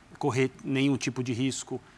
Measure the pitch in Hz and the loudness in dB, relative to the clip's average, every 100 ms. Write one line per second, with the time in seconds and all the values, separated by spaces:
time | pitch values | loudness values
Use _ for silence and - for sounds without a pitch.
0 | - - 143 120 131 - - 135 139 131 | -20 -4 0 2 0 -2 -2 2 4 2
1 | 139 123 127 117 135 123 - 127 - | 0 -2 -2 0 0 -2 -8 -10 -12